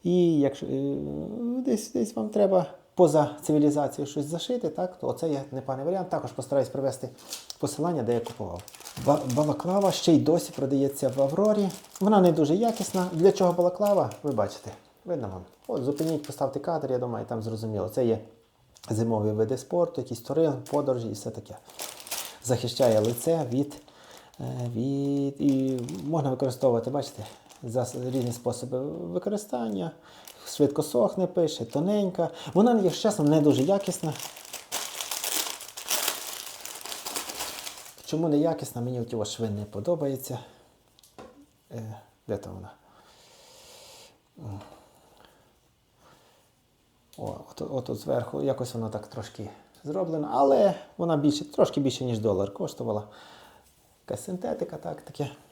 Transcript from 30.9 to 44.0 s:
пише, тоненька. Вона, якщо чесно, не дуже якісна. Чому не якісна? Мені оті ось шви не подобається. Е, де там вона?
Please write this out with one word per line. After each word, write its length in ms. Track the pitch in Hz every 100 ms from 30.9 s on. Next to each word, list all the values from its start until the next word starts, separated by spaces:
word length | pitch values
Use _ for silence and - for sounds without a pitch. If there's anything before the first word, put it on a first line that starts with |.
| 240 208 - 180
пише, 380 | 180 160 -
тоненька. 680 | 117 143 175 208 196 180 165 - -
Вона, 260 | 175 226 226
якщо 220 | 185 -
чесно, 220 | - -
не 160 | 147 156
дуже 220 | 147 127
якісна. 500 | 143 196 185 - 160 123 - - - - - - - - - - - - - - - - - - - - - - - - - - - - - - - - - - - - - -
Чому 240 | - 156 165
не 100 | 147
якісна? 440 | 165 160 135 120
Мені 180 | 123 123
оті 160 | 117 117
ось 140 | 104
шви 200 | - 113
не 140 | 101
подобається. 760 | 104 104 117 170 143 131 - 123 - - _ _ _ _ _ - - - _ _ _
Е, 280 | 113 110 107 - _ -
де 80 | 98
там 160 | 92
вона? 180 | 92 92 - _ _ _ - - - - - - - - -